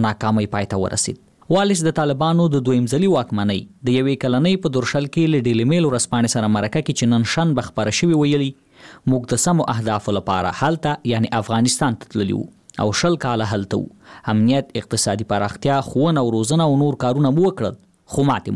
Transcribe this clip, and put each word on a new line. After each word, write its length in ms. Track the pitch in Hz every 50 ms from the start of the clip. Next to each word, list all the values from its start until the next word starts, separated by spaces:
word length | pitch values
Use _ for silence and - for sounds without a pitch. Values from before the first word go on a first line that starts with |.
| 113
ناکامۍ 420 | 110 107 - - 110 110 110 107 104
پای 140 | - 101 101
ته 180 | - - 98 95
ورسید. 360 | 90 - 92 - - - - _ _ _ _ _ -
والیس 340 | 165 190 202 202 202 170 160
د 140 | 160 156 170
طالبانو 480 | 156 147 139 131 156 160 165 170 170 165
د 160 | 143 139 123
دویم 200 | 127 131 123 123
ځلي 220 | 113 127 147 185 196
واکمنۍ 540 | 180 139 117 - - 101 101 104 101 95 92 - - _ -
د 60 | 123
یوې 260 | 123 127 131 135 139 131 -
کلنۍ 320 | 131 123 127 151 180 190 190 190
په 60 | 165
دورشل 360 | 131 127 123 - - 147 143
کې 280 | 139 - 170 165 160 156
له 40 | 143 117 120
ډیلی 140 | 117 110 113
میل 220 | 127 160 175 170
ورځپاڼې 420 | 151 127 120 - - - 120 117 113
سره 200 | - 123 107 107
مرکه 320 | 107 104 104 107 - 156
کې 140 | 151 - 139 -
چې 40 | -
نن 200 | 117 120 117 113 113 -
شنبه 280 | - 170 165 151 123
خپره 280 | 110 - - - 107 107
شوې 260 | 104 - - 175 165 151
ویلي، 300 | 147 143 147 143 139 135 131 - _ _ _ - - - - - _ -
«موږ 120 | 131 127 120
د 100 | - 127
سمو 320 | 117 - 180 175 165 151 - 123
اهدافو 360 | 113 110 110 107 104 - -
لپاره 400 | 101 98 - - 95 92 90 90 85 -
هلته، 380 | 135 147 165 160 - 151 147 - - 120 120
یعنی 140 | 117 113 -
افغانستان 640 | - 113 107 - 113 113 117 127 - - 156 135 113
ته 100 | 110 - - -
تللي 180 | 107 101 98 101
وو 160 | 104 107 - - _ _ - - -
او 120 | 101 104 101 -
شل 160 | - 175 175 - -
کاله 220 | 131 120 110 110 101 113
هلته 240 | 104 98 - - 101
وو. 100 | 98 - - - - - - - - - 110
امنیت، 360 | 107 107 117 131 139 135 - - 113
اقتصادي 420 | 104 - - 110 - - 98 101 110
پراختیا، 560 | - 104 101 101 101 - - - 139 139 139 131 -
ښوونه 300 | - 123 139 170 165 147
او 140 | 127 117
روزنه 320 | 113 110 110 110 151 160 165
او 120 | 156 139 139
نور 180 | 143 147 135
کارونه 340 | - 131 123 127 143 151 135
مو 180 | 131 160 180 190
وکړل، 280 | 185 190 117 95 - - _ _ _ _ _
خو 180 | - - - 139
ماتې 280 | 143 127 101 - 101 101